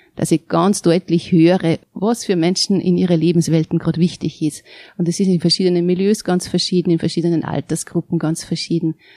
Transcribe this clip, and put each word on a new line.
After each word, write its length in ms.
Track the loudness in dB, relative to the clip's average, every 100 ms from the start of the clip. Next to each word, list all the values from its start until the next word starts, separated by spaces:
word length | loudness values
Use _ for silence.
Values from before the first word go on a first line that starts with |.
| _
dass 160 | -6 -2
ich 160 | -2 0
ganz 340 | 0 0 0
deutlich 520 | 2 0 0 -2 2
höre, 460 | 4 4 4 0 -4 _
was 320 | -6 -4 -4
für 120 | -2 0
Menschen 440 | 0 -2 0 0
in 160 | 2 0
ihre 200 | 2 2
Lebenswelten 640 | 2 2 2 0 0 -2
gerade 200 | -2 0
wichtig 420 | 0 -2 -8 -4
ist. 200 | -6 -6 -20 -20 -20 -6
Und 120 | -4
das 100 | 0
ist 80 | 0
in 140 | 2
verschiedenen 460 | 0 0 2 2 0
Milieus 360 | 0 2 0
ganz 240 | 0 -2 0
verschieden, 460 | -4 0 0 2
in 80 | 0
verschiedenen 440 | 0 -2 0 -2
Altersgruppen 760 | -2 -6 -4 -6 -4 -6 -4 -2
ganz 240 | -2 -4
verschieden. 500 | -6 -6 -2 -2 -2 -6 -14